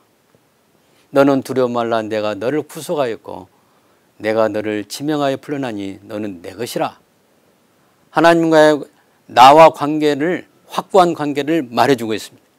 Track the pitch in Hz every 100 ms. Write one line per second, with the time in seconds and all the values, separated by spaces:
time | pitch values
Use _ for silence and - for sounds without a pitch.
0 | _ _ _ _ _ _ _ _ _ _
1 | _ 139 139 135 123 131 123 120 117 113
2 | 107 107 104 101 113 151 147 165 143 160
3 | 127 101 - 92 92 _ _ _ _ _
4 | _ - 107 110 110 104 107 107 104 -
5 | 143 151 139 135 - 143 127 104 98 95
6 | 104 107 107 87 92 95 120 160 139 -
7 | _ _ _ _ _ _ _ _ _ _
8 | _ - 165 170 165 160 151 147 - _
9 | _ _ - 113 131 156 160 - 147 156
10 | 151 143 165 165 - _ _ - - 196
11 | 175 156 147 139 139 165 120 117 123 127
12 | 110 104 - - _